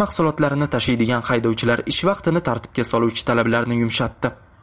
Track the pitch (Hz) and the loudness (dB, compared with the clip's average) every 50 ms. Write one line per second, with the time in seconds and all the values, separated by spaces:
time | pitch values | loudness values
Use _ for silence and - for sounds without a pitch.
0 | 208 196 - - 170 156 151 - 147 139 139 143 147 139 - 123 - 135 123 117 | 0 0 0 0 0 0 2 2 0 0 0 0 -2 0 0 0 0 0 0 2
1 | 113 117 123 120 117 - 127 117 113 113 110 113 123 117 120 - - - - - | 2 0 0 -2 0 0 0 0 2 0 0 0 0 0 0 0 0 -2 -2 -2
2 | - 185 196 - - 170 160 175 - 139 117 110 - - - 131 117 - - 117 | 0 0 -2 0 0 0 0 0 0 -2 -4 -4 -6 -6 -4 -2 0 0 2 2
3 | 117 113 113 - - - 120 117 113 117 117 117 117 117 120 117 117 113 - - | 2 2 0 -2 -2 0 2 2 2 2 2 0 0 0 0 0 0 0 0 -2
4 | 127 113 - - - 123 - - - - - - | -2 -4 -4 -4 -4 -4 -4 -6 -16 -20 -20 -20